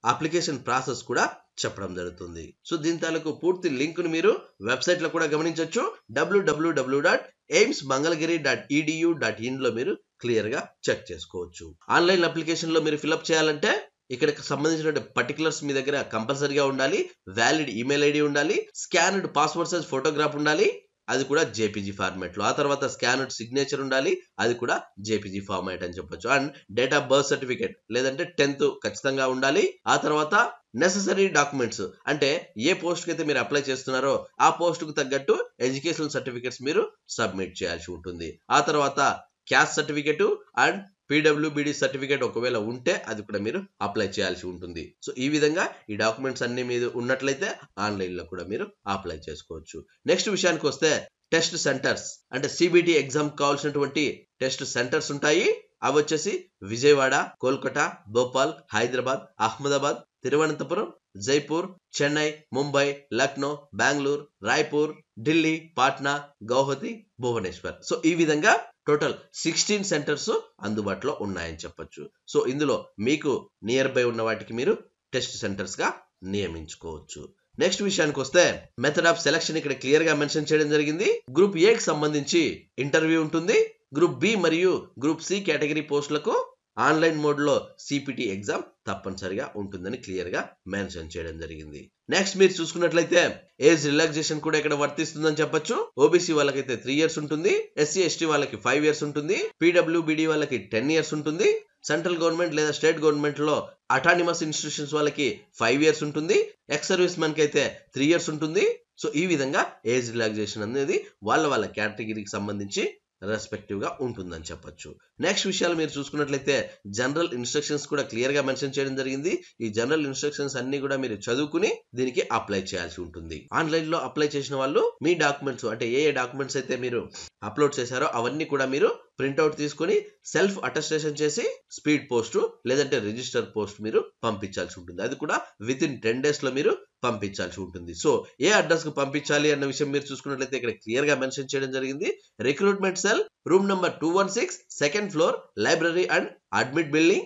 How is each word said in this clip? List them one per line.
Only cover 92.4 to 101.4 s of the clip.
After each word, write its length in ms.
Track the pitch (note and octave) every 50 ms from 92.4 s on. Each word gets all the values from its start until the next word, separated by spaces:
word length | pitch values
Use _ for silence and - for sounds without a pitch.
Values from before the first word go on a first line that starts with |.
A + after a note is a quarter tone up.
మీరు 120 | F#3+ F#3 F#3
చూసుకున్నట్లయితే 640 | E3+ E3+ D3+ E3 E3+ F3 E3+ - E3+ E3 - F3+ F3 E3 B2+ G2 - - _ _ _ B2+ D3+
ఏజ్ 160 | E3+ D#3 C#3 D3
రిలాక్సేషన్ 520 | C#3+ D3+ E3 D#3+ D3 D#3 D3+ - D#3 D3+ C#3+
కూడా 120 | D#3 D#3 D3+
ఇక్కడ 160 | C#3+ D3+ D3 C#3+
వర్తిస్తుందని 600 | D3 C#3+ D3 - D#3+ D3+ - D3+ D#3 D#3+ D3+ C#3+
చెప్పొచ్చు. 360 | D#3 C#3+ D#3 D#3+ D#3 - A#3 F#4 A4+ - _ - C#3
ఓబీసీ 280 | D#3 D#3+ F3 E3+ - D#3+ D3
వాళ్ళకైతే 360 | C#3+ C#3 C3 C#3 C3+ B2+ B2 A2 -
త్రీ 120 | B2+ C3+
ఇయర్స్ 220 | D3 D#3+ D#3 D#3+ D#3+
ఉంటుంది, 320 | D3+ C#3+ D#3 D3+ E3 G#3 F#4+ G#4+ A4 - _ - D3+
ఎస్సీ, 180 | D3 D#3+ F#3+ F#3 D#3
ఎస్టీ 180 | D3 - E3 D#3+
వాళ్ళకి 260 | D3+ C#3+ C#3+ B2+ - G#2 -
ఫైవ్ 180 | B2+ B2+ D3+ D3+
ఇయర్స్ 160 | D3+ D3 D3+ D#3
ఉంటుంది, 320 | D3 D3 D3+ C#3+ D#3 G3+ C#4+ G4+ A4 - _
పీడబ్ల్యూబీడీ 640 | E3 E3+ F3 F3 E3+ D#3 E3 E3+ E3 D#3 D#3 D3+ D#3+ D#3+ D#3
వాళ్ళకి 260 | D#3 C#3 B2 C3 A2+ G2 - -
టెన్ 180 | A2 A#2+ D3 D#3+
ఇయర్స్ 180 | D#3+ D3+ D#3 D#3
ఉంటుంది, 320 | D#3 C#3+ D3+ D3+ E3